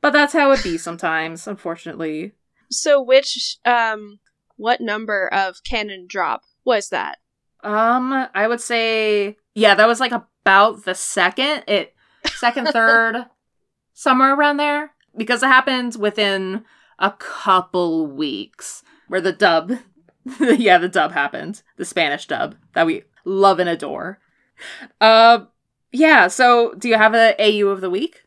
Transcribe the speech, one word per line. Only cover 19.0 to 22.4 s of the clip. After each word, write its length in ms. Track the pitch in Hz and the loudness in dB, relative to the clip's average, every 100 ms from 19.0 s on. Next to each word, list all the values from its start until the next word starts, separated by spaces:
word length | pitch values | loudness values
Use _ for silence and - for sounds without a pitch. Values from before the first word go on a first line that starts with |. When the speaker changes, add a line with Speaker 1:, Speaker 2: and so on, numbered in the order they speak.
| _ | _
Speaker 1:
where 100 | 185 | -4
the 140 | 180 | -4
dub, 380 | - 196 165 170 240 _ _ _ | 0 2 2 -2 -10 _ _ _
<laughs> 280 | _ - 262 | _ -18 -4
yeah, 380 | 254 285 220 180 | 2 2 4 4
the 100 | 175 | 2
dub 240 | 180 151 | -2 -2
happened. 520 | 151 143 - 156 202 _ _ | -2 -4 -6 -12 -14 _ _
The 60 | |
Spanish 440 | 180 - 156 143 - | -10 -4 -4 -4 -8
dub 280 | 131 | -6